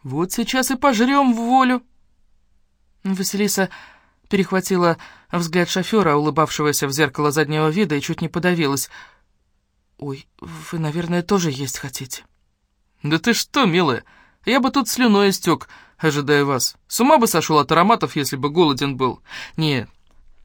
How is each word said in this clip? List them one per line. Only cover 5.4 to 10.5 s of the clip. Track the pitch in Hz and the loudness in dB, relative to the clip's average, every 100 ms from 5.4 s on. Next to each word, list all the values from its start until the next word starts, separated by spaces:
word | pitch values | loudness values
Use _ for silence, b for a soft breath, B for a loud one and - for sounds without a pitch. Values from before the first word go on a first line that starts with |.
| 170 180 170 | -2 0 0
шофёра, | 190 170 220 175 147 | -2 0 2 4 2
улыбавшегося | 151 143 151 - 147 143 143 | 2 0 0 0 -2 0 -4
в | |
зеркало | 135 147 143 147 | -2 -2 0 -2
заднего | 147 143 156 156 | 0 0 0 0
вида, | 165 196 147 | 0 0 -2
и | |
чуть | - 160 | -4 -6
не | 160 | -4
подавилась. | 175 180 175 143 139 - B B B B _ _ _ _ _ _ _ | -2 0 0 0 -2 -6 B B B B _ _ _ _ _ _ _
"Ой, | 143 139 _ _ | -12 -12 _ _
вы, | - | -18